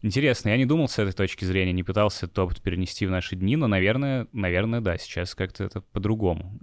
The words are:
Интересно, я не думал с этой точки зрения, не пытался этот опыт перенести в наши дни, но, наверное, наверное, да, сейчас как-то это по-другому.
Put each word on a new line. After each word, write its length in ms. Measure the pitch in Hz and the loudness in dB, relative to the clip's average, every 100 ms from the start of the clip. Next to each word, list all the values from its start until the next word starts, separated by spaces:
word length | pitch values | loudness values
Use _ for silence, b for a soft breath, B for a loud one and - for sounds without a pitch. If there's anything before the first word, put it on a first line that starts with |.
Интересно, 460 | 107 98 143 - 104 | -2 2 2 2 2
я 80 | 117 | 2
не 80 | 131 | 4
думал 220 | 156 139 | 4 2
с 120 | - | 0
этой 140 | 98 | 0
точки 320 | 92 95 - 92 | 0 -2 0 0
зрения, 260 | 95 92 | 2 2
не 100 | 90 | 0
пытался 420 | 90 98 104 - 87 | 0 2 2 0 -6
этот 120 | - | -2
опыт 220 | 90 - | -2 -2
перенести 440 | - 90 90 - 98 | -4 -2 -4 -2 -2
в 20 | |
наши 260 | 92 - 92 | -2 -2 -2
дни, 200 | 95 147 | 0 2
но, 120 | 127 | 2
наверное, 600 | 98 95 123 139 131 113 | 4 2 2 0 -2 -4
наверное, 480 | 117 92 90 110 117 | -2 0 2 0 0
да, 160 | 104 85 | 0 -2
сейчас 360 | - - 87 | -4 -6 -6
как-то 300 | - 92 - | -4 -6 -4
это 180 | 98 - | -6 -8
по-другому. 760 | - - 101 110 98 82 90 107 | -8 -4 -2 0 0 0 -6 -12